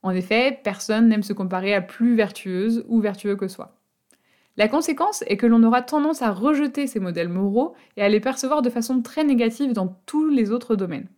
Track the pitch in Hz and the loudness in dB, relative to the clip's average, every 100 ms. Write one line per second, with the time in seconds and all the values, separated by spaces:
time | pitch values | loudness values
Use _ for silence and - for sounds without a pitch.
0 | 190 185 180 220 254 277 208 190 - 214 | -2 -4 0 2 2 0 -6 -6 -4 4
1 | 233 214 202 202 185 185 196 202 185 - | 4 4 0 -4 -4 -2 0 0 -2 -2
2 | 233 233 208 - 190 180 214 226 - 226 | 2 2 0 -2 -6 -2 0 -2 0 0
3 | 208 190 208 196 190 - - _ _ _ | 0 -2 -4 -4 -4 -8 -18 _ _ _
4 | _ _ _ _ _ - 214 277 320 285 | _ _ _ _ _ -2 0 2 0 -2
5 | 359 427 - 202 240 233 226 240 247 302 | -2 -2 -4 0 4 6 6 4 0 0
6 | 294 311 233 185 247 294 294 285 277 220 | 0 0 -2 0 0 2 0 -2 -4 -4
7 | 185 175 170 175 196 214 311 - _ - | -4 -4 -4 -2 0 0 -2 -6 _ -2
8 | 202 214 220 269 262 302 247 240 226 262 | 2 2 0 -4 -2 0 0 -2 -2 -2
9 | 240 - 311 254 233 226 277 226 185 - | -2 -2 2 2 2 0 -2 0 -2 -6
10 | - 302 311 277 214 240 - 214 185 147 | -6 -2 2 2 2 -2 -2 -2 -2 -6
11 | - | -12